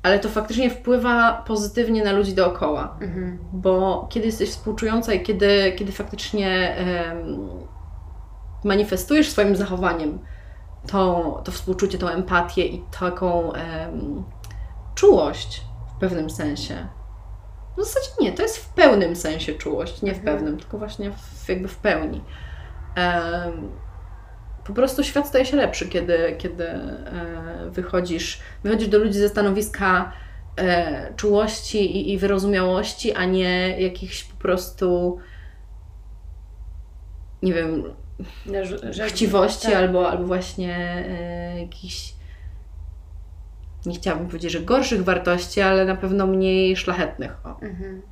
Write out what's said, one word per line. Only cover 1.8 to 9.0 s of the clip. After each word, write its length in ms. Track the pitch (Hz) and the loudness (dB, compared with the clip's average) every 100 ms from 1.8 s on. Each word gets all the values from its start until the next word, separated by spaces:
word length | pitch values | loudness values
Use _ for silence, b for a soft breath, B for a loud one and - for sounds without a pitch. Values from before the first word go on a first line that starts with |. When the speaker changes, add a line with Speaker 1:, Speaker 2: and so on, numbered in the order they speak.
| 226 220 | 2 2
Speaker 1:
na 80 | 208 | 4
ludzi 220 | 196 196 | 4 2
dookoła. 640 | 185 180 175 151 143 143 - | 4 2 2 0 -2 -4 -8
Speaker 2:
Mhm. 380 | 175 175 180 175 - | -6 -4 -6 -8 -8
Speaker 1:
Bo 540 | 185 185 185 190 180 - | 0 4 4 4 0 -2
kiedy 160 | 240 220 | 0 0
jesteś 240 | 214 202 | 0 -2
współczująca 640 | - 220 214 220 226 226 | -2 -6 -2 0 2 2
i 100 | 196 | 0
kiedy, 500 | 180 190 202 202 190 185 | 2 4 6 6 6 2
kiedy 140 | 196 | -6
faktycznie, 840 | - 202 - - 214 190 185 180 - | -6 -8 -6 -4 0 2 2 2 0
em, 720 | 180 175 170 170 160 143 98 90 92 - - - - - - - - - | -2 0 -2 -4 -6 -6 -8 -10 -12 -16 -14 -14 -14 -16 -16 -14 -14 -4
manifestujesz 680 | 202 196 208 185 | 2 2 2 0